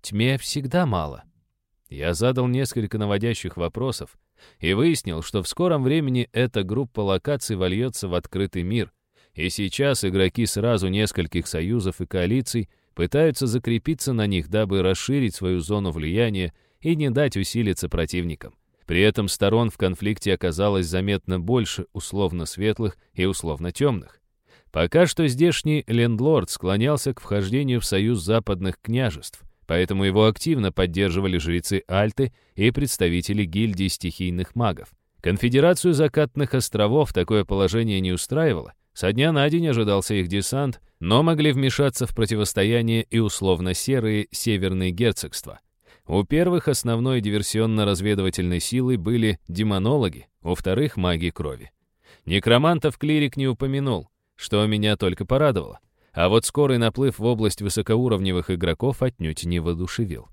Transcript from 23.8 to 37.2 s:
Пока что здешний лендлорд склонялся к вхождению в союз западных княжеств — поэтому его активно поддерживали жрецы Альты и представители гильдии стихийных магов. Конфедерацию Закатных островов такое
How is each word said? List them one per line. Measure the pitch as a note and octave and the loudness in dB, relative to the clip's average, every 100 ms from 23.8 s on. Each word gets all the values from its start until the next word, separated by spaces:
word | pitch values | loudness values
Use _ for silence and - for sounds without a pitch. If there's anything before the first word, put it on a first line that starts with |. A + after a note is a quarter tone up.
| C#3+ G#2+ - _ _ _ _ _ _ | 0 0 -8 _ _ _ _ _ _
Пока | - F2 E3 F3 | -2 2 4 4
что | - D#3 | 4 0
здешний | B2 E3+ - D#3 D3+ - | 4 2 2 0 -2 0
лендлорд | A#2 A#2+ A2 C#3 D3 F2 | 2 2 2 2 2 0
склонялся | - F2+ G2+ B2+ D3 C#3 | -4 -2 2 2 2 -2
к | B2+ | -6
вхождению | - G2+ F#2+ B2+ C#3 B2 | -4 -2 0 0 0 0
в | |
союз | - G2 A2 A#2 | 0 0 2 0
западных | D#2+ A2+ G#2 F#2+ F#2 - | 2 0 0 -2 -4 -6
княжеств — | - A#2+ B2 D2+ - - - _ - | -4 -2 -2 -4 -14 -18 -20 _ -2
поэтому | E2+ F2+ G2 | 0 2 2
его | G2 G2 G#2+ | 2 4 4
активно | A2 - D3 F#2+ | 2 -2 0 0
поддерживали | - F#2 E2+ G2 E2+ F#2+ F2+ | 0 0 2 0 2 0 0
жрецы | D#2+ F2 - G2 - | 0 -2 0 -4 -2
Альты | F#2 G#2+ - C3 _ _ | 0 0 0 -4 _ _
и | - A2 | 0 0
представители | C3 C#3 - F2+ F2 F2 G#2 | 2 -4 0 0 0 0 -2
гильдии | F#2+ F#2 A2 F#2 F#2+ | -2 0 -2 0 -2
стихийных | - F2 - F2+ F2 F2+ | -2 -6 -4 -4 -4 -6
магов. | A#2 A2+ D#2+ - _ _ _ | -2 -2 -2 -12 _ _ _
Конфедерацию | E2+ F2+ B2 B2+ E3 F3+ F3+ | -2 0 2 4 4 4 2
Закатных | D3 D3+ - D3 C#3+ C#3 | 2 2 2 0 0 0
островов | C3 - G#2 G#2 C#3 C#3+ | 0 0 0 2 2 2
такое | - | 0